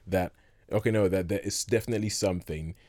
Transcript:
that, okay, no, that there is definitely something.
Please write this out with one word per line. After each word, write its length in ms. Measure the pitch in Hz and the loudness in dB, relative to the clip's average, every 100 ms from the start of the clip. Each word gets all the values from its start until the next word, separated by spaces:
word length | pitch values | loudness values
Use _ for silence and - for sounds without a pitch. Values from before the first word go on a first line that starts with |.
| 92 | -2
that, 240 | 92 87 _ _ _ - | 0 0 _ _ _ -2
okay, 200 | 107 117 | 0 2
no, 160 | 110 95 | 4 4
that 180 | 95 85 | 2 0
there 120 | 98 | -2
is 260 | - - - | -2 -4 0
definitely 440 | 113 120 110 107 | 0 0 -2 -2
something. 640 | - 101 87 - 78 80 - | 0 0 -2 -4 -8 -8 -12